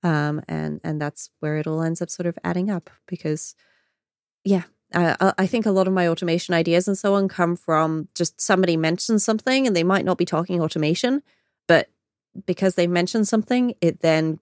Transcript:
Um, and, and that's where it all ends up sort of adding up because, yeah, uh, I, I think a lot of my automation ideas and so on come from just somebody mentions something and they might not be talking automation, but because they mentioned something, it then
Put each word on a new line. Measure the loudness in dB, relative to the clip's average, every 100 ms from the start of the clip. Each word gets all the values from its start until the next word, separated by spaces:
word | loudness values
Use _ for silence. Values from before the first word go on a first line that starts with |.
Um, | 0 0 -2 -4 -8
and, | -8 -6 -8
and | -8 -6
that's | -6 -10 -18 _
where | -6 -4
it | -4
all | -4
ends | -4 -4
up | -8
sort | -6 -6
of | -4
adding | -6 -4 -2
up | -4 -8 _ _
because, | -10 -6 -6 -8 -18 _ _ _ _ _ _ _ _
yeah, | -2 -2 -2 _ _
uh, | 0 2 2
I, | 2 2
I | -2
think | 0
a | 0
lot | 2 2
of |
my | 2 2
automation | 0 0 -2 0
ideas | 0 2 2 2
and | -2
so | 2
on | 2 0
come | 0 -2 -2
from | 0 0 2 -2 -8
just | -4 -4 _
somebody | 0 4 4 4
mentions | 0 -2 0 0
something | 0 -2 0 0 2
and |
they | 2
might | 2 2
not | 0 0
be | 0
talking | 0 -2 -2
automation, | -2 0 0 0 0 -2 -4 _ _ _ 2
but | 2 2 _ _ _ _ -14 -6
because | 0 0 2
they | 0
mentioned | 2 0 0 0
something, | 0 0 0 0 0
it | -2 0
then | 0 2 0 -4